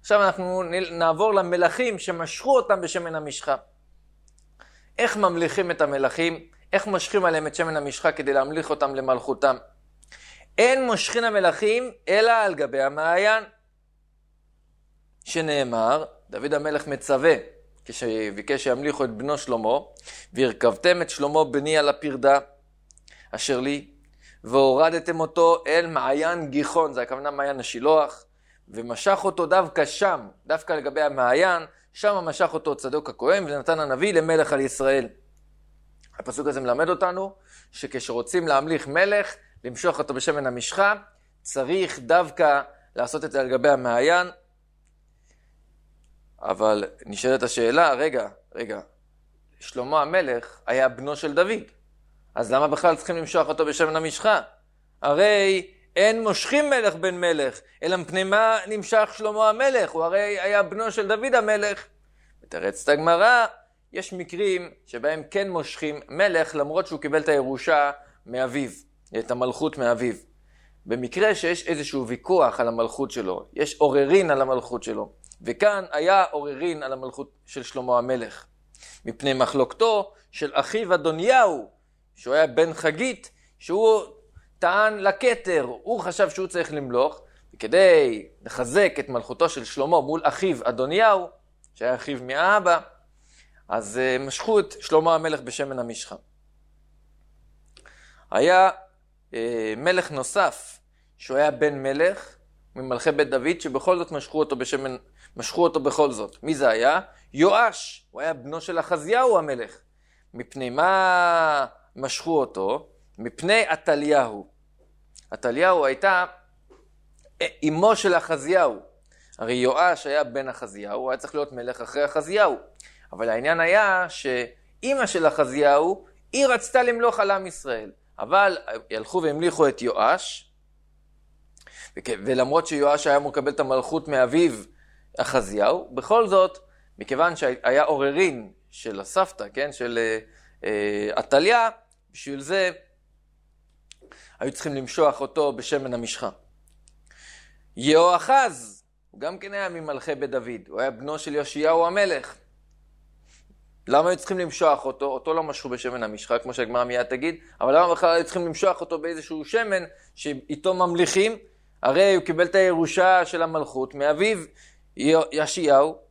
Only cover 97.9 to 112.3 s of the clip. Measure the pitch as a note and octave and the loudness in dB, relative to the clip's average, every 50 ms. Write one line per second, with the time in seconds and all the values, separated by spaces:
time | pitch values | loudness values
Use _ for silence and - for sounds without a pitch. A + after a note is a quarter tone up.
97.9 | - _ _ - _ _ _ _ - A2 C3 E3+ F3+ F#3 F#3+ F#3+ - - - _ | -20 _ _ -20 _ _ _ _ 0 2 4 6 8 8 6 6 4 0 -14 _
98.9 | _ _ _ _ _ _ _ _ - A#2+ A2+ A#2 A#2+ A2+ A2 A2 G#2+ A2 C#3 E3+ | _ _ _ _ _ _ _ _ -8 -6 -6 -4 -4 -4 -4 -4 -6 -2 0 0
99.9 | F#3 F#3 F3 - D#3 C3+ B2+ - - G#3 F#3+ D3 - - - - - - _ _ | 0 0 -2 -4 -6 -8 -8 -4 0 0 0 0 0 -6 -18 -20 -20 -20 _ _
100.9 | _ _ _ _ _ _ - - C3 C3+ D3 D3+ C#3 B2 D3+ D3+ C#3+ C#3 C3+ C3+ | _ _ _ _ _ _ -10 -4 0 2 2 2 2 0 0 0 0 -2 -4 -4
101.9 | C3+ C#3+ E3 F3+ G3+ - - - - _ _ _ _ _ _ _ _ C3 C3 C3 | 0 0 0 0 0 -4 -14 -20 -20 _ _ _ _ _ _ _ _ -12 -6 -6
102.9 | B2+ A#2+ - D#3+ D3 C#3+ D3+ B2+ C3 C3+ A#2+ D3+ F3 E3+ - D#3+ C3 C3+ - F#3 | -6 -2 0 -2 2 2 0 0 0 -2 0 -2 -4 -2 -6 -6 -6 -2 0 2
103.9 | F#3 F3 E3+ - D#3+ C#3+ C3 - - D#3 D3+ D3+ C#3 B2 B2+ - - C3+ G#2+ - | 0 0 0 -6 -8 -10 -10 -6 -2 -2 -2 -2 -2 -6 -4 -4 -4 -6 -4 -6
104.9 | B2+ B2+ _ _ _ _ - - _ - A#2 - - E3 F3 E3 E3+ D#3+ C3 C3+ | -10 -10 _ _ _ _ -20 -20 _ -12 -12 -8 0 2 2 2 2 0 -2 0
105.9 | B2+ - D3+ C#3 B2 G#2+ G#2+ G2 - - - D3+ D#3+ C#3 C#3 B2 A2 A2 A#2 C3+ | 2 2 2 0 0 -4 -10 -12 -12 -12 -6 -6 -4 2 2 2 4 4 4 2
106.9 | D#3 F3+ F#3+ - _ _ _ _ - C3+ D#3+ F#3+ G3 G#3+ A#3+ A3+ - - - - | 2 2 -2 -6 _ _ _ _ 0 2 4 4 6 6 4 2 0 -4 -14 -14
107.9 | - - _ _ _ - C#3 D#3+ E3 C3+ A#2+ C#3 D3+ E3 - - F3 E3+ D3+ - | -16 -20 _ _ _ -6 -6 -6 -6 -6 -8 -10 -12 -10 -8 -6 -4 -4 -2 -2
108.9 | F3 D#3+ D3 D#3+ A3 A#3+ C4 B3 A3 F3+ D#3+ D3+ C3+ B2 A2+ G2 - - _ _ | -2 -4 0 0 0 2 4 4 4 2 2 0 -6 -8 -8 -12 -14 -20 _ _
109.9 | _ _ _ _ _ _ _ _ - A#2+ A#2+ _ - C#3 C3 B2 B2 C#3+ D#3+ F3+ | _ _ _ _ _ _ _ _ -16 -16 -16 _ -10 -10 -8 -6 -2 0 2 2
110.9 | F#3+ F#3+ F#3+ F#3 F3+ F3+ F3 F3 E3+ E3 D#3+ D#3 D3+ C#3+ C3+ - - _ _ _ | 4 4 4 4 4 4 4 4 2 2 2 2 2 0 -2 -4 -8 _ _ _
111.9 | _ B2+ C3 C3 - - - E3 | _ -10 -8 -8 -8 -6 -4 0